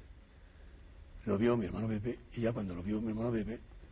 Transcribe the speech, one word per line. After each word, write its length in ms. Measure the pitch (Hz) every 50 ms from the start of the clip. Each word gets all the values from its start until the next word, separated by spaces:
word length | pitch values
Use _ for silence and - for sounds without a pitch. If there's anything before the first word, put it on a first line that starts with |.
| - - - - - - - - - - - - - - - - - - - - - - - - -
lo 140 | 107 101 101
vio 180 | 113 120 120
mi 80 | 120 104
hermano 240 | 87 92 95 110 110
Pepe, 300 | 110 104 104 120 - - - - -
y 80 | 120
ya 100 | 113 110
cuando 220 | 117 113 104 95 87
lo 80 | 87
vio 180 | 85 101 107 107
mi 80 | 117 110
hermano 240 | 107 110 117 123
Pepe, 260 | 117 110 101 101 117 120 - - - - - -